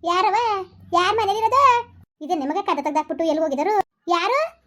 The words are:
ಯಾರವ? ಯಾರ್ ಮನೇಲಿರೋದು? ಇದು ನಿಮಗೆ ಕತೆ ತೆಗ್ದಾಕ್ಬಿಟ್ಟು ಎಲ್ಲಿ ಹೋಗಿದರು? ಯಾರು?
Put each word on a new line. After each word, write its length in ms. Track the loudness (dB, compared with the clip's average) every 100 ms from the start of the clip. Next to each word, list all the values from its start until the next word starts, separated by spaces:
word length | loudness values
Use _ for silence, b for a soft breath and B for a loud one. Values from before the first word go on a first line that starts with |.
ಯಾರವ? 340 | 0 0 2 0 0 -4 -6 -16 -2
ಯಾರ್ 240 | 0 2 0
ಮನೇಲಿರೋದು? 480 | 0 0 0 4 4 4 0 -16 -20 _
ಇದು 140 | -6
ನಿಮಗೆ 280 | -4 -2 -4
ಕತೆ 200 | -2 -2
ತೆಗ್ದಾಕ್ಬಿಟ್ಟು 420 | -2 -4 -4 -4
ಎಲ್ಲಿ 180 | -2 0
ಹೋಗಿದರು? 320 | -2 -2 -2 0 -2 _ -2
ಯಾರು? 320 | -2 0 -2 -2 -8